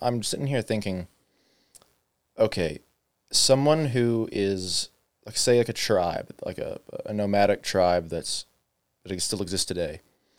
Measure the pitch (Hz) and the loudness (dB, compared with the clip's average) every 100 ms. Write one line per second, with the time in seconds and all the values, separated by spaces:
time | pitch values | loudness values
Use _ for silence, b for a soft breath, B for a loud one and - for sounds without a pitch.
0 | 123 120 104 - 139 131 - 110 101 92 | -2 -2 -4 -4 -4 -2 -2 -4 -4 -6
1 | 90 _ _ b b b b b b b | -8 _ _ b b b b b b b
2 | _ _ _ - 110 - 82 76 _ _ | _ _ _ 0 0 0 -4 -4 _ _
3 | _ _ _ - - 135 143 156 147 120 | _ _ _ 2 4 6 6 4 2 2
4 | 120 117 113 - 98 98 92 87 - _ | 2 2 -2 -2 -2 -2 -2 -4 -6 _
5 | _ _ - - - 120 117 - - 98 | _ _ -10 -2 4 4 2 0 0 2
6 | 87 - - - - - - - - - | 2 -2 -8 -10 -10 -8 -8 -10 -12 -12
7 | - 104 101 101 101 98 - 95 90 87 | -6 -4 0 4 4 2 0 2 4 4
8 | 82 82 - - - _ _ _ _ _ | 0 -6 -6 -8 -10 _ _ _ _ _
9 | 92 90 - 98 90 95 - 87 80 80 | -10 -6 -4 -4 -4 -4 -2 -2 -4 -6
10 | _ _ _ | _ _ _